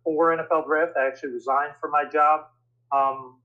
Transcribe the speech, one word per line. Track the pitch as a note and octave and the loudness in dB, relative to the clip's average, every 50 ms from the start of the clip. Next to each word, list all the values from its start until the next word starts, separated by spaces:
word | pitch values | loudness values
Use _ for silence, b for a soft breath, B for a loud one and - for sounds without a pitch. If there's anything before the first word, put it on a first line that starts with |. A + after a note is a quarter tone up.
| - | -6
four | E3 D#3 D3+ E3 E3 E3 | -2 0 2 2 2 2
N | E3 | 0
F | D#3+ - | 0 0
L | E3 D#3 D3+ | 0 0 0
draft, | C#3+ D#3 D#3 E3 E3+ - C#3+ | 0 0 0 0 0 0 -2
I | C3+ C3+ | -2 -2
actually | C3 - D3 C#3 | -2 -6 -8 -10
resigned | A#2+ A#2+ - - D3 C#3+ C#3+ D3 - - | -10 -8 -4 -2 -2 0 -2 -4 -6 -10
from | D#3+ D3 | -8 -2
my | D3 D3 C#3+ | -2 -2 -2
job, | C3 D3+ D3+ D3+ D3+ D#3 D#3 - - _ _ _ _ _ _ _ _ | 0 2 2 4 4 4 2 -2 -8 _ _ _ _ _ _ _ _
um, | C#3 C#3 C#3 C3+ C3+ - - - - _ _ | 0 0 0 0 -2 -4 -10 -16 -20 _ _